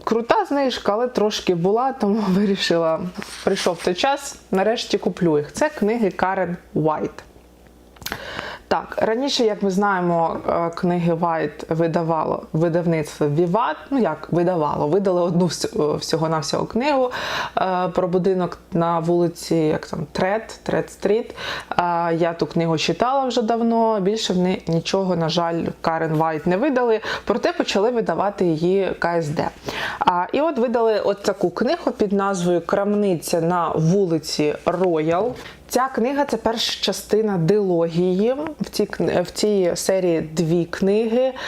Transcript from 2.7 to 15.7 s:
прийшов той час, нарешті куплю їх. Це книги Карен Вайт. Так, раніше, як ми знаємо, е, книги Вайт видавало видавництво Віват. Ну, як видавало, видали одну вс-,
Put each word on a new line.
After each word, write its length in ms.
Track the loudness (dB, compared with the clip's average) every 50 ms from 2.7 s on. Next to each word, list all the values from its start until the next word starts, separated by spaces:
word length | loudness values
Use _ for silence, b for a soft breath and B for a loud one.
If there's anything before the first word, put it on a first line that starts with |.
| 2 2 4 2 0 0 -2 -6 -8 -10 -12 -12 -12 -4 -2
прийшов 340 | 0 0 2 0 0 -2 0 0
той 100 | -2 0
час, 420 | 2 2 0 0 0 -4 -10 -14 -14 -8 -2
нарешті 480 | 0 2 2 2 0 0 -2 -2 -2 -2
куплю 400 | 0 -2 -2 0 2 2 2 2
їх. 140 | 0 -2 -2
Це 160 | -2 -2 -2
книги 420 | 0 0 0 0 2 2 0 0
Карен 460 | 0 0 0 0 2 0 -2 -2 -4 -8 -10 -6 -4
Вайт. 500 | 0 0 0 0 -2 -4 -8 -8 -12 -20 -20 -20 -20 -20 -20 -20 -20 -20 -20 -20 -20 -20 -20 -20 -14 -10 B B B B B B B B B B B B -2
Так, 260 | -2 -2 -2 -4 -2
раніше, 480 | -2 0 0 0 0 0 -2 0 2 2
як 180 | 2 2 0 -2
ми 80 | 0
знаємо, 640 | 0 2 2 2 2 0 0 2 2 2 2 0 -2 -4 -2 -2
е, 220 | 0 0 0 -2
книги 440 | -2 -2 0 0 0 2 2 0 2
Вайт 500 | 2 0 0 0 0 -2 -4 -6 -8 -6 -4
видавало 720 | 0 0 0 0 0 0 0 0 0 0 0 -2 -2 -4 -6 -4 -2
видавництво 760 | 0 0 2 2 0 0 0 0 0 -2 -6 -2 -2 0 0
Віват. 480 | 2 2 2 2 2 0 0 0 -2 -6 -6 -4
Ну, 80 | 0 0
як 300 | 0 0 0 -4 -4 -2
видавало, 580 | 0 2 2 2 2 2 0 0 0 -2 0 0
видали 320 | 2 2 2 2 2 2
одну 260 | 2 2 2 2 2
вс-, 480 | 2 0 -2 -6 -4